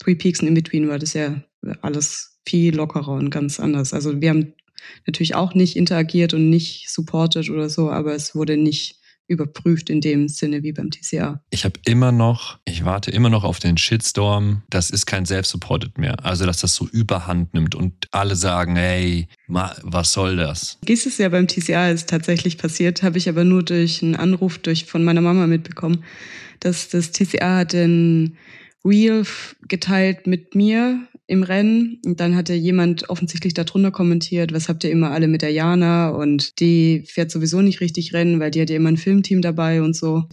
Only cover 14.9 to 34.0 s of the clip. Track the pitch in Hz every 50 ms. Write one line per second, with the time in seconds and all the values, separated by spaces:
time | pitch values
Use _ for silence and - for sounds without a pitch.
14.9 | - 98 - - - 95 90 87 95 95 92 - - 87 - - - - - -
15.9 | - - - - - - - 87 92 85 92 90 87 - - 90 - - 123 -
16.9 | - 113 110 104 101 90 85 92 87 87 85 85 - 82 80 78 - - 90 92
17.9 | - _ - - - 101 98 98 98 87 90 92 87 90 87 85 87 87 90 90
18.9 | 90 90 90 90 87 85 85 - _ _ _ - 87 90 92 92 - - - 90
19.9 | 87 87 85 - - 98 95 92 92 90 82 73 76 - - - - - - -
20.9 | 233 233 - 277 - - 202 185 170 180 180 180 - 180 165 180 165 170 180 175
21.9 | 170 165 165 - 170 160 160 - 175 165 - 185 165 - - 165 160 - 175 175
22.9 | 175 - 190 185 165 185 170 185 160 170 175 180 185 185 175 170 175 170 170 165
23.9 | 165 - - 165 160 - - 185 185 175 190 185 165 - - 165 165 160 - -
24.9 | - 165 165 170 170 170 170 170 180 185 175 165 165 160 165 - - - - 160
25.9 | 170 165 - - - - - - - - - - - _ - 180 175 - - -
26.9 | - 175 170 165 - - 196 175 - - - 180 185 185 175 165 - 175 170 170
27.9 | 170 170 170 170 165 165 160 160 165 - _ - - - - - _ _ - 190
28.9 | 202 208 220 226 220 220 202 - - - - - - _ - - 190 170 - 180
29.9 | 196 190 190 190 185 185 - 185 185 170 170 _ - 196 202 214 220 226 240 247
30.9 | 254 247 247 - - - _ - 190 190 185 180 185 196 208 214 220 233 233 233
31.9 | 233 - - 175 175 165 175 175 175 180 170 175 180 170 165 180 180 180 175 175
32.9 | 170 160 - - 180 - 175 165 - 165 - 185 165 175 170 - - 196 196 190
33.9 | 190 -